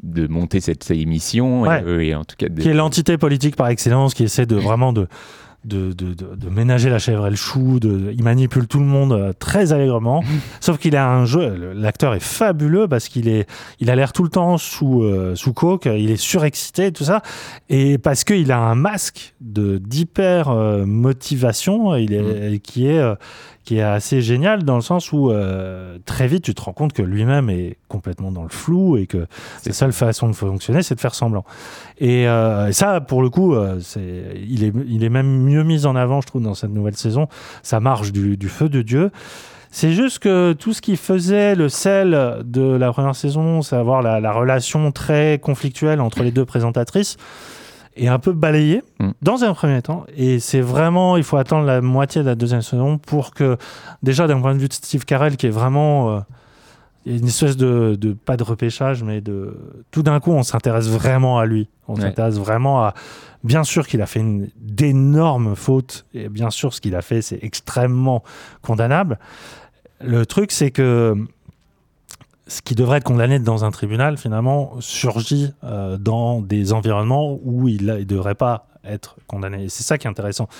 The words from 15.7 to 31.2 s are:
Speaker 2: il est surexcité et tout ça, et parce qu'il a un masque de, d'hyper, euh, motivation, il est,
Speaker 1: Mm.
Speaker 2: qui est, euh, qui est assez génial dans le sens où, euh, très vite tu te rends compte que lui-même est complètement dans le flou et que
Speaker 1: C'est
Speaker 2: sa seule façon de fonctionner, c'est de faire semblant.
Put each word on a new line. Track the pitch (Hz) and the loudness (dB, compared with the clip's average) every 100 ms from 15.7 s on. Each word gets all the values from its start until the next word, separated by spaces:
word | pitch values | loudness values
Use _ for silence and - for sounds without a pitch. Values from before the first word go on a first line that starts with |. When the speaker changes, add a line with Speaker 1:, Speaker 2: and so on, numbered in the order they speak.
| 185 131 | 2 0
Speaker 2:
il | 107 107 | 0 2
est | 110 | 0
surexcité | - 185 151 - - - 196 | 0 0 0 -2 -8 -2 -2
et | |
tout | 165 | 0
ça, | 143 214 - - - - - | 0 0 -2 -16 -16 -16 -2
et | 135 135 139 | 2 4 2
parce | 151 135 | 2 0
qu'il | - 202 139 | 2 2 4
a | 123 | 2
un | 117 117 | 4 2
masque | 185 214 - - - _ | 2 -2 -6 -10 -20 _
de, | 120 104 101 98 | -8 -2 0 -2
d'hyper, | 98 135 165 - 190 180 139 | -2 -2 -2 0 2 2 2
euh, | 113 107 104 98 | 2 2 2 2
motivation, | 107 127 131 - 139 123 113 - 214 214 139 | 2 2 0 -4 0 0 0 0 2 2 2
il | 107 | 0
est, | 104 104 104 104 | 0 0 -2 -2
Speaker 1:
Mm. | 104 | -4
Speaker 2:
qui | - 123 131 | -6 -2 2
est, | 160 | 2
euh, | 123 101 - - - - | 2 -2 -8 -20 -20 -18
qui | - 110 | -4 0
est | |
assez | 107 104 - 135 | 2 0 0 0
génial | 113 123 180 214 | 2 2 2 2
dans | 147 123 | 2 0
le | |
sens | 113 175 - | 0 -2 0
où, | 147 131 | 0 2
euh, | 107 95 92 95 92 90 87 | 2 -2 -4 -6 -10 -14 -16
très | - 127 127 | -8 0 0
vite | 180 | 0
tu | - | -2
te | 101 | -6
rends | - | -8
compte | 92 147 | -4 -2
que | - | 0
lui-même | 92 101 113 143 120 | -2 0 2 2 2
est | 90 90 - - | -2 -4 -10 -10
complètement | 104 - 87 95 | -10 -8 -8 -8
dans | 92 | -8
le | 82 | -10
flou | - - 180 190 127 | -8 -2 2 2 2
et | 95 | 0
que | 90 85 - - - | -4 -6 -10 -20 -12
Speaker 1:
C'est | - | -8
Speaker 2:
sa | - 135 | 0 0
seule | |
façon | - 117 110 117 | 2 0 2 0
de | |
fonctionner, | 104 98 95 - 143 | 0 -4 -4 -2 0
c'est | 180 | 0
de | 117 | -2
faire | 127 | -4
semblant. | - | -2